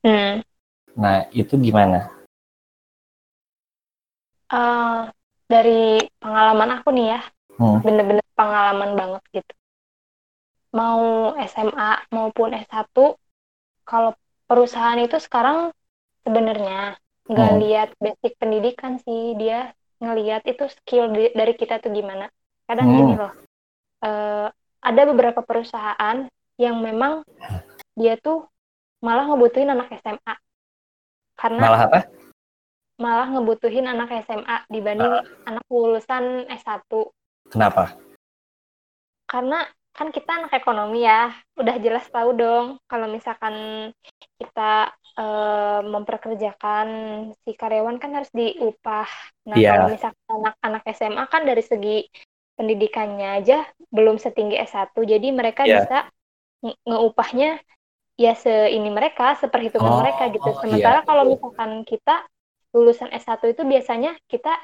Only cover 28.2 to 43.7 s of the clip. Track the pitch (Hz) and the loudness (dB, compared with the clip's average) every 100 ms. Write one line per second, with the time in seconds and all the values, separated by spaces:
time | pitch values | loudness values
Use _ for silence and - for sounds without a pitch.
28.2 | 302 320 - _ _ _ _ _ 233 233 | -2 -4 -6 _ _ _ _ _ -2 0
29.2 | 285 285 240 247 277 262 247 208 220 208 | 0 4 4 4 0 -2 -6 -12 -12 -12
30.2 | - 226 _ _ _ _ _ _ _ _ | -12 -14 _ _ _ _ _ _ _ _
31.2 | _ - 226 226 113 113 113 170 - - | _ -6 -4 4 6 6 6 4 2 -18
32.2 | _ _ _ _ _ _ _ _ 233 233 | _ _ _ _ _ _ _ _ -2 -2
33.2 | 262 269 226 220 233 233 254 240 240 233 | 0 -2 -2 -2 -2 -2 -4 -6 -6 -8
34.2 | 214 214 - 233 - 220 208 208 240 - | -8 -10 -6 -8 -6 -6 -6 -2 0 -2
35.2 | - - - 226 - 240 226 220 - 254 | -4 -14 -12 -12 -4 0 0 0 -4 -6
36.2 | 247 254 247 240 - 240 _ 220 - _ | -4 -6 -10 -14 -10 -12 _ -4 -4 _
37.2 | _ _ _ 104 95 98 87 - _ _ | _ _ _ -4 0 0 -4 -8 _ _
38.2 | _ _ _ _ _ _ _ _ _ _ | _ _ _ _ _ _ _ _ _ _
39.2 | - 247 254 320 311 _ _ - 311 302 | -10 -6 -4 -4 -6 _ _ -12 -8 -8
40.2 | - 330 320 269 254 220 208 226 233 220 | -8 -8 -4 -2 -2 -2 -4 0 4 4
41.2 | 233 - _ - 233 240 220 233 - 240 | 2 -6 _ -4 -2 0 0 -2 -4 0
42.2 | 233 240 233 233 240 269 _ 233 220 220 | 0 2 2 2 0 -10 _ -8 -6 -8
43.2 | 240 220 220 214 214 | -10 -8 -8 -8 -10